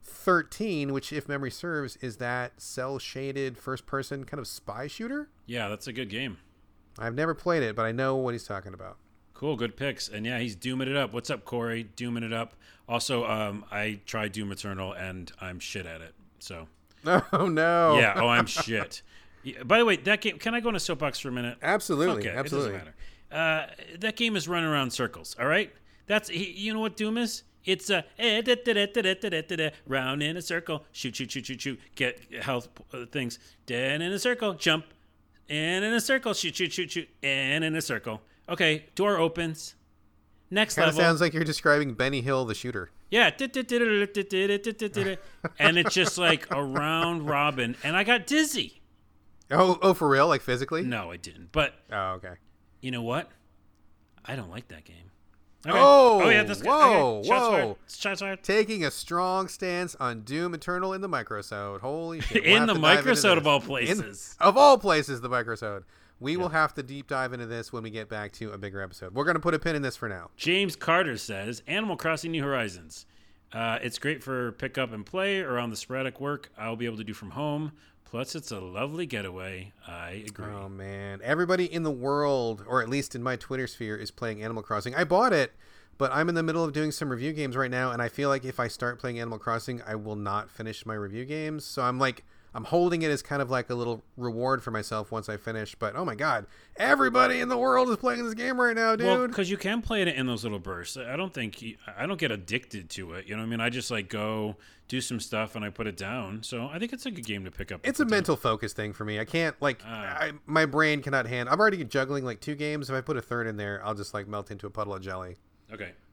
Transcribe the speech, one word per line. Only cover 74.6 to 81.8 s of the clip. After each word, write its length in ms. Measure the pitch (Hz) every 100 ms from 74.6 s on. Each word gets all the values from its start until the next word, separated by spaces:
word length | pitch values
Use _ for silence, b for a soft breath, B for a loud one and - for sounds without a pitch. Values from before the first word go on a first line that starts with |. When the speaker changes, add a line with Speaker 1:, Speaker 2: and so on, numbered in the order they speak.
| 135 131
Speaker 2:
up 140 | 127
and 120 | 107
play 360 | 101 185 196 196
or 180 | 160 123
on 120 | 120
the 60 | 104
sporadic 440 | - 127 131 -
work 300 | 139 143 - -
I'll 200 | 110 113
be 100 | 120
able 100 | 110
to 80 |
do 80 | 107
from 180 | 104 98
home." 420 | 107 151 147 156 151 b b _
Plus, 220 | 117 131
it's 160 | 160 -
a 100 | 104
lovely 460 | 92 95 139 160 170
getaway. 640 | 117 98 90 92 92 95 _ -
I 360 | 87 85 98 104
agree. 180 | - 107
Speaker 1:
Oh, 220 | 101 98
man. 520 | 98 98 98 101 98
Everybody 400 | 117 151 175 185
in 180 | 180 165